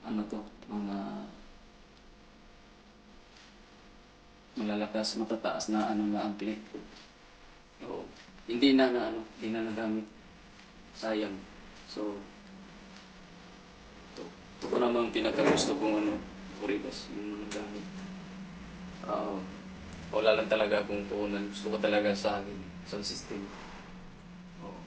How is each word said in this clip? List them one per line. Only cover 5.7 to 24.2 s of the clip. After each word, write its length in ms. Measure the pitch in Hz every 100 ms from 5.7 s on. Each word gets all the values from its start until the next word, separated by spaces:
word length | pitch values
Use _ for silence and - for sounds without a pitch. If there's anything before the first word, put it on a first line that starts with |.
na 240 | 107 104 104
ano 160 | 104
na 160 | 104 104
ampli. 320 | 101 104 107 - - - - - - - - - - - - -
Oo. 160 | - - - - - -
Hindi 240 | 120 139 135
na, 160 | 127
na 240 | 120 110 110
ano, 80 | 107 -
hindi 160 | 110 113
na 80 |
nagamit. 400 | 110 107 113 110 107 - - - - - - - -
Sayang. 420 | - 110 110 104 95 95 - - - -
So, 320 | - 107 101 101 - - - - - 98 - - - - - - - - - - - -
ito. 120 | - - - - -
Ito 60 | 123
ko 80 | 120
namang 360 | 120 120 113 117
pinakagusto 640 | - - - - - 98
kong 240 | 107 107
ano, 160 | 104 104 - - - -
Corridas, 480 | 101 104 - - 98 98
yung 320 | 104 104 104
nagamit. 380 | 107 104 104 - - - - - - - - - - - - -
Ah, 320 | 101 98 98 92 - - - - - -
wala 240 | 107 110 107
lang 160 | 107
talaga 320 | 110 104 104
akong 240 | 101 101 101
puhunan. 400 | 104 104 101 101
Gusto 240 | - 107
ko 40 | 107
talaga 320 | 101 104 104
sa 320 | 98 107 101
akin, 160 | 101 95 90 - -
sound 220 | 104 101
system. 320 | 101 - 104 98 - - - - - - -